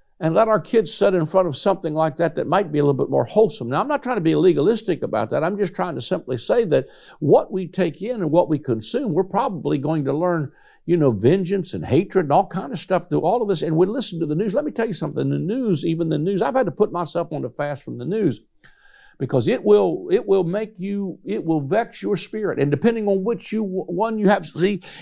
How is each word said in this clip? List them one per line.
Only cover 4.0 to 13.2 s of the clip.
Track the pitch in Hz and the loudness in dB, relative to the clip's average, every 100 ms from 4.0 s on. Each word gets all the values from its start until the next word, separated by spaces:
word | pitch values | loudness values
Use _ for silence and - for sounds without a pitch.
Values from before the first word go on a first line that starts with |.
trying | - 233 | -2 0
to | |
be | 160 156 | 2 4
legalistic | 180 151 165 226 - 156 | 4 4 2 0 -2 -4
about | - 110 113 | -2 -2 -2
that. | 135 | -2
I'm | 160 202 | -2 -2
just | 190 | -4
trying | - 180 131 | -4 -6 -6
to | |
simply | - 180 - 123 | -4 -4 -4 -4
say | - 233 208 | 0 0 2
that | 135 131 - - - | 2 0 -10 -20 -4
what | 147 220 - | 4 4 4
we | 190 175 | -4 -4
take | - 170 156 | -2 -2 -2
in | 208 240 | -6 -4
and | 160 | 0
what | 165 151 | 2 2
we | 147 | 0
consume, | - 110 - 240 262 | -2 -4 -2 -4 -2
we're | 156 | -2
probably | 190 196 269 180 147 151 | -2 -2 -2 -4 -4 -2
going | 139 160 | -2 -2
to | 135 | -2
learn, | 143 180 165 135 - _ _ - | -2 0 -2 -4 -10 _ _ -2
you | 175 | 2
know, | 143 | 2
vengeance | 104 120 196 175 196 - | 4 4 2 0 -4 -4
and | 90 | -6
hatred | 76 147 - 190 147 | 0 0 2 0 2
and | |
all | 160 196 | 2 0
kind | 170 277 | -4 -8
of | 202 | -8
stuff | - 180 - | -2 -4 -2
through | 147 | -2